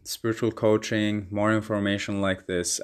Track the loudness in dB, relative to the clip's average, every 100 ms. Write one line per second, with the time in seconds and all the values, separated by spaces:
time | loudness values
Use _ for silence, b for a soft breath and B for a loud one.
0 | -12 -6 -4 -2 -2 2 4 4 2 0
1 | 0 -2 -4 0 2 2 0 0 0 0
2 | -2 -2 0 -2 -2 -2 -2 -2